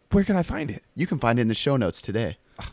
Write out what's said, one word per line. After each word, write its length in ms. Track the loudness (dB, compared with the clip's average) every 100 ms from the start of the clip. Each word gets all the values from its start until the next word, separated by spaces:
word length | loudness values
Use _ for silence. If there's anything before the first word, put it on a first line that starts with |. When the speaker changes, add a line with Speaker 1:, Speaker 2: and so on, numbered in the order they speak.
| _
Speaker 1:
Where 120 | 2
can 120 | 4 2
I 80 |
find 280 | 0 -4 -6
it? 120 | -8 -12 -6
Speaker 2:
You 100 | -2
can 140 | 0
find 180 | 2 2
it 60 |
in 40 | 2
the 40 | 0
show 200 | 0 2
notes 240 | 0 -2
today. 360 | -6 -4 -4 -6 _ -16 -16